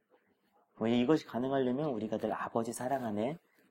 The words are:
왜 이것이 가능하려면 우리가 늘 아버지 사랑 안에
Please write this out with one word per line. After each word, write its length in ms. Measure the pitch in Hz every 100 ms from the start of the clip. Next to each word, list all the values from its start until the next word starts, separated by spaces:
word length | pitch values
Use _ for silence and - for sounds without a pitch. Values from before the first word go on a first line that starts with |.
| _ _ _ _ _ _ _ -
왜 180 | 123 120
이것이 260 | 123 156
가능하려면 640 | - 120 131 139 127 123 156
우리가 280 | 113 104 107
늘 140 | 107
아버지 400 | 92 - 120 113
사랑 320 | 117 127 135
안에 340 | 120 104 117 165 _ _ _